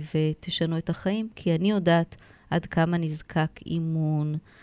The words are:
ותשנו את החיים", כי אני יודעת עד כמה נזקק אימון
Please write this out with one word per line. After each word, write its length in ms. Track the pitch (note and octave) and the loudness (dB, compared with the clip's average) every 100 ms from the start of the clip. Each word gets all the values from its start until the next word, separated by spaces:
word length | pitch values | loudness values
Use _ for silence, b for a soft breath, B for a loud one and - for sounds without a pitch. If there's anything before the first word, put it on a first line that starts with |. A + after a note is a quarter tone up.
| D3+ | 2
ותשנו 640 | D#3 D#3 D#3 - - E3 E3 | 0 0 0 -6 -2 0 -2
את 120 | E3+ | -2
החיים", 380 | E3 F#3 G#3+ A3 | -2 -2 -2 -4
כי 200 | - F#3 | -4 0
אני 160 | E3 G3 | 2 2
יודעת 460 | G#3 F3 E3+ E3+ - b b b | 2 4 4 2 -6 b b b
עד 160 | E3 - | -4 -2
כמה 320 | - E3 E3+ | 0 2 2
נזקק 600 | D#3+ D#3 - E3 D#3 - - | -2 -6 -4 -2 -2 -4 -6
אימון 680 | E3 D#3+ D#3+ D#3 D3+ D3+ D3+ B B | -4 -2 0 2 2 0 -4 B B